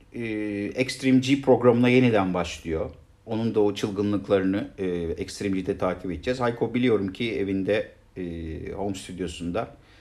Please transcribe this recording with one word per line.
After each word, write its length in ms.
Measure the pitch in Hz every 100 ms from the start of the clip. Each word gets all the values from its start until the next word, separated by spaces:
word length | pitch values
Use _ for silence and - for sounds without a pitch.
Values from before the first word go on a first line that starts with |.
| _
e, 100 | - 117 107 107 101 101 -
Extreme 440 | 123 - 131 131
G 220 | 127 139
programına 480 | 139 120 123 117 123
yeniden 440 | 127 127 107 92
başlıyor. 580 | 90 85 - 85 80 - - _ _ -
Onun 300 | 110 117 110
da 40 |
o 140 | 104
çılgınlıklarını, 920 | 101 113 98 104 101 101 101 95 98 95 -
e, 100 | 95 87 85 -
Extreme 420 | 95 - 101 95
G'de 180 | 92 95
takip 340 | 95 87 98
edeceğiz. 280 | 80 123 127
Hayko 340 | 120 117 113
biliyorum 400 | 117 123 107 98
ki 220 | 92 117 107
evinde, 560 | 98 98 95 101 - - _ -
e, 540 | 90 82 82 80 -
home 240 | 95 101 98
stüdyosunda 840 | - 90 90 87 87 90 120 - _ -